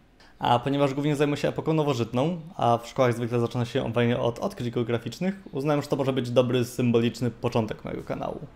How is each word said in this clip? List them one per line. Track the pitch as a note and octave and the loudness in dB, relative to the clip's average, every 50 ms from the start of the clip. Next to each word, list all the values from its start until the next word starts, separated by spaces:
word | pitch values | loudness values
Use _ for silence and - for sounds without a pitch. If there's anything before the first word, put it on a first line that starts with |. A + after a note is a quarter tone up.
| _ _ _ - - - - - | _ _ _ -20 -20 -20 -10 -2
A | C#3 B2+ A#2+ A#2+ | 2 2 2 2
ponieważ | - C#3 C#3 C#3+ C#3+ C3+ C3 | 2 2 2 2 2 2 2
głównie | C#3+ C#3+ D3+ D3 | 0 0 0 2
zajmuję | C3+ D3+ C#3+ D3 | 2 2 0 0
się | C#3+ - D3+ | 0 -2 -2
epoką | - - C3 D3+ | -2 -2 -2 0
nowożytną, | D#3+ D#3 D3 D3 C3+ A#2 A2+ - - B2 C#3 E3 F3+ E3 - - - | 2 2 2 2 0 0 0 0 0 0 0 0 0 -4 -8 -10 -4
a | - - A#2+ A#2+ A2+ | 0 2 2 2 2
w | - - | 0 -2
szkołach | - - C3 A#2+ A2+ | 0 2 2 2 2
zwykle | A#2 B2 A2+ B2 A#2+ | 0 -2 -2 0 0
zaczyna | A#2 A#2 - B2 A#2 | 0 0 0 -2 -2
się | - - C3 | 0 -2 -2
ją | B2+ A#2+ | -2 0
właśnie | A2+ B2 A#2+ A#2 A#2+ B2+ | 0 2 2 2 2 2
od | B2+ A#2+ A#2 - | 0 -2 -2 -2
odkryć | - G2+ - - B2 A#2+ | -4 -6 -4 -4 -6 -4
geograficznych, | - B2+ A#2 A2 A#2 A2+ - - - - F3 F#3+ G3 - - - | -2 -2 -2 0 -2 -4 -4 -6 -6 -4 -4 -4 -4 -6 -8 -10
uznałem, | - C#3 C3+ D#3 D3 C#3+ | -6 -4 -2 0 0 0
że | C#3 - | 0 0
to | D#3 | -2
może | C3+ C3+ C3+ | -2 0 0
być | C3+ C3+ B2 A#2+ | 0 0 -2 2
dobry, | A#2+ C3 B2+ A#2+ B2 B2+ A#2 | 4 4 4 4 4 0 0
symboliczny | A#2 - - B2 A#2+ A#2 A#2 A#2 A#2+ A#2+ - B2+ A#2+ | 0 0 0 2 4 4 4 4 2 0 -2 -4 -4
początek | - - - A#2 - A#2 A2 - - - - | -4 -4 -4 -2 0 0 0 0 -4 -8 -8
mojego | - - - | -10 -8 -8
kanału. | - - C3+ - - - - - - - - | -8 -8 -6 -6 -6 -6 -6 -8 -12 -16 -16